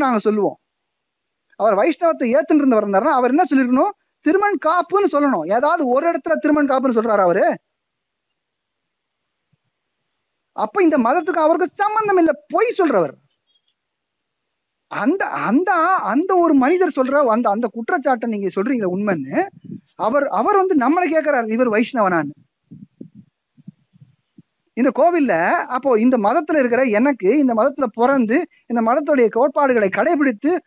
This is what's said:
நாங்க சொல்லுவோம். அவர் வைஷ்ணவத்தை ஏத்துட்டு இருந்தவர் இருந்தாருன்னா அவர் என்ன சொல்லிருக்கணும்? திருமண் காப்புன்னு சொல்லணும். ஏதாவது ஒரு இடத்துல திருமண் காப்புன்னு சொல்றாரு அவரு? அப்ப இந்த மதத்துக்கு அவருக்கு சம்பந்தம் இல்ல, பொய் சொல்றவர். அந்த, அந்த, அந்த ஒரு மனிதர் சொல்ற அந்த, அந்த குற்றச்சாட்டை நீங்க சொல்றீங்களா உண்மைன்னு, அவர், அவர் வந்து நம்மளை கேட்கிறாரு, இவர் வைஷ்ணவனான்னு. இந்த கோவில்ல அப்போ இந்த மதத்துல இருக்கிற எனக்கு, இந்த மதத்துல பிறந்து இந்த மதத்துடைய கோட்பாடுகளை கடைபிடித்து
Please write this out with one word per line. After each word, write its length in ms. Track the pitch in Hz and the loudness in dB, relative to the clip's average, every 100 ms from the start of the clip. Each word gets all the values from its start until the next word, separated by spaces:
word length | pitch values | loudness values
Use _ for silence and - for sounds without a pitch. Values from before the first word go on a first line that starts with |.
நாங்க 160 | 269 220 208 | 0 0 0
சொல்லுவோம். 280 | 214 180 - _ _ _ _ _ _ _ _ _ - | 0 -2 -6 _ _ _ _ _ _ _ _ _ -2
அவர் 160 | 214 196 | 0 2
வைஷ்ணவத்தை 480 | 311 - 339 311 247 | 0 0 -2 -2 0
ஏத்துட்டு 280 | 269 320 311 | 0 2 2
இருந்தவர் 240 | 262 220 208 | 2 2 2
இருந்தாருன்னா 320 | 196 277 262 | 0 2 0
அவர் 160 | 247 | 2
என்ன 100 | 285 370 | 0 2
சொல்லிருக்கணும்? 420 | 269 247 262 392 - _ _ 302 | 0 0 0 0 -4 _ _ -2
திருமண் 300 | 381 415 339 311 | 0 0 -2 -2
காப்புன்னு 420 | 349 339 392 381 | -2 0 0 0
சொல்லணும். 320 | 285 285 196 156 226 | 0 0 -2 -2 0
ஏதாவது 260 | 294 339 262 | 0 0 0
ஒரு 100 | 254 330 | 0 0
இடத்துல 240 | 339 339 311 | -2 -2 -2
திருமண் 280 | 302 302 277 | 0 0 0
காப்புன்னு 280 | 262 262 226 | 0 0 -2
சொல்றாரு 240 | 226 208 | 0 2
அவரு? 220 | 180 180 320 170 _ _ _ _ _ _ _ _ _ _ _ _ _ _ _ _ _ _ _ _ _ _ _ _ _ _ _ _ _ - | 2 2 0 -2 _ _ _ _ _ _ _ _ _ _ _ _ _ _ _ _ _ _ _ _ _ _ _ _ _ _ _ _ _ -8
அப்ப 260 | 214 403 | -4 0
இந்த 140 | 349 294 | 2 2
மதத்துக்கு 460 | 226 330 349 349 | 0 0 -2 0
அவருக்கு 380 | 311 330 359 - | 2 0 -2 -4
சம்பந்தம் 360 | 415 427 415 370 | -4 -2 0 2
இல்ல, 120 | 330 - - | 2 0 -4
பொய் 240 | 339 466 - | -2 -2 0
சொல்றவர். 360 | 330 208 143 123 _ _ _ _ _ _ _ _ _ _ _ _ _ _ _ _ - | 0 0 -2 -6 _ _ _ _ _ _ _ _ _ _ _ _ _ _ _ _ -12
அந்த, 320 | - 208 392 415 143 156 | -6 -2 -2 -4 -4 0
அந்த, 220 | 262 370 349 339 381 - | 0 2 0 2 0 0
அந்த 200 | 247 381 370 | -2 0 2
ஒரு 120 | 330 | 4
மனிதர் 420 | 285 254 359 359 277 | 4 2 2 0 0
சொல்ற 240 | 262 285 262 | 0 2 2
அந்த, 120 | 220 233 | 2 0
அந்த 160 | 202 233 | -2 -4
குற்றச்சாட்டை 540 | 233 226 359 269 240 233 | -6 -4 -2 -2 -2 -4
நீங்க 180 | 208 190 | -4 -4
சொல்றீங்களா 420 | 190 220 254 185 180 | -4 -2 -2 -2 -2
உண்மைன்னு, 420 | 208 170 135 220 392 - - - _ - 202 | -2 -4 -4 -4 -4 -8 -18 -18 _ -6 -2
அவர், 200 | 285 277 185 | 0 -2 -2
அவர் 180 | 302 403 | 0 2
வந்து 140 | 381 311 | 2 0
நம்மளை 240 | 240 349 349 | 2 0 0
கேட்கிறாரு, 360 | 320 302 262 220 226 | 0 0 -2 0 0
இவர் 140 | 247 | 0
வைஷ்ணவனான்னு. 600 | 208 226 240 202 170 143 - _ _ - - - - - - - _ _ _ - - _ _ - _ _ _ _ _ _ - | 0 0 0 0 0 -4 -10 _ _ -20 -20 -20 -20 -20 -20 -20 _ _ _ -20 -20 _ _ -20 _ _ _ _ _ _ -2
இந்த 140 | 254 247 | 0 2
கோவில்ல 360 | 339 349 254 165 185 339 320 247 | 2 2 0 0 0 -2 -4 -4
அப்போ 140 | 277 220 | 0 2
இந்த 160 | 247 254 | 2 2
மதத்துல 420 | 202 311 311 311 | 0 0 0 0
இருக்கிற 200 | 240 233 262 208 | 0 0 0 2
எனக்கு, 320 | 277 262 185 294 | 0 0 0 2
இந்த 160 | 262 | 2
மதத்துல 340 | 220 269 269 254 - | 2 0 -2 -6 0
பிறந்து 400 | 247 277 214 269 320 _ - | 0 2 0 -2 -4 _ -6
இந்த 160 | 233 226 | -2 0
மதத்துடைய 400 | 285 302 285 220 | 0 0 2 2
கோட்பாடுகளை 600 | 220 277 302 285 240 196 | 2 0 2 2 2 0
கடைபிடித்து 640 | 196 277 320 277 208 285 359 | 0 0 0 0 -2 -2 -4